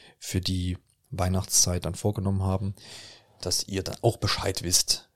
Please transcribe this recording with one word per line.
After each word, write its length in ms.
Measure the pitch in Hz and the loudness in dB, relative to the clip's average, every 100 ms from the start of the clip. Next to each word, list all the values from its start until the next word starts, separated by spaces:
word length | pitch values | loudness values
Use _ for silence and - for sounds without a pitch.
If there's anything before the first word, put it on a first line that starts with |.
| - - | -20 -14
für 220 | - 104 | -4 -2
die 340 | 90 92 90 90 _ _ _ | 0 0 0 -4 _ _ _
Weihnachtszeit 760 | 92 90 92 - - - 87 82 | -2 0 0 2 2 4 2 -2
dann 80 | |
vorgenommen 480 | - 104 98 95 95 | -2 -2 0 0 0
haben, 320 | 95 95 95 - - - - - _ _ | 2 0 -2 -6 -12 -18 -18 -20 _ _
dass 260 | 90 - - | -4 -2 -2
ihr 160 | 95 | -4
dann 140 | 92 - | -4 0
auch 160 | 117 - | 2 2
Bescheid 440 | 98 - 98 95 | 0 0 -2 -2
wisst, 460 | 90 90 - - - | 2 2 2 -2 -6